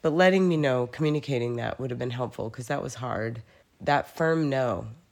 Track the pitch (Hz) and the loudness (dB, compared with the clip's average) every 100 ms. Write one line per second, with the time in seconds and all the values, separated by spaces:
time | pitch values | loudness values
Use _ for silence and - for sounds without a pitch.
0 | 165 156 185 190 185 160 147 127 123 - | 2 4 6 6 4 4 2 2 0 0
1 | 156 151 139 131 120 120 117 - 127 120 | 0 0 -2 -2 -2 -4 -6 -6 -6 -4
2 | 123 120 123 - 110 120 120 143 135 110 | -6 -4 -6 -4 -8 -8 -6 -6 -6 -8
3 | 123 110 110 113 - - _ _ - 143 | -6 -4 -4 -6 -14 -20 _ _ 2 2
4 | - - 160 165 151 135 123 98 110 113 | 0 0 2 2 2 0 0 -2 -6 -14
5 | _ | _